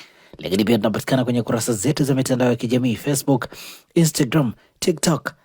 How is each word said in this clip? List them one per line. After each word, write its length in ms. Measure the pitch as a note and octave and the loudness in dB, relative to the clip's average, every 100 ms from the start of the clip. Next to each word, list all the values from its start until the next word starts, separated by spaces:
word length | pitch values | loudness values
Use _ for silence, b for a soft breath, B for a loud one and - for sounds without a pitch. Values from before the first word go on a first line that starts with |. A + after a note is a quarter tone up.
| B B B B | B B B B
Lakini 260 | - - | -4 0
pia 140 | F#3 A#2 | 2 2
tunapatikana 460 | A2 G#2+ - B2+ | 2 -2 0 0
kwenye 180 | B2 A#2+ | 0 -2
kurasa 320 | - A#2 B2 | 0 -2 -2
zetu 300 | A2 C3+ D3+ | -2 0 0
za 120 | C3+ C3+ | 0 0
mitandao 340 | B2+ B2 B2 | 0 0 2
ya 60 | A#2+ | 0
kijamii, 400 | A#2 B2 B2+ G#2+ | 0 0 0 -2
Facebook, 520 | C#3+ C#3 - B2+ - B B B B F3 | -2 -2 0 0 -2 B B B B 2
Instagram, 580 | D#3+ - B2+ D#3 B2 - b b | 2 2 0 2 0 -4 b b
TikTok, 540 | - D#3+ - C#3+ - - | -2 0 0 0 -4 -12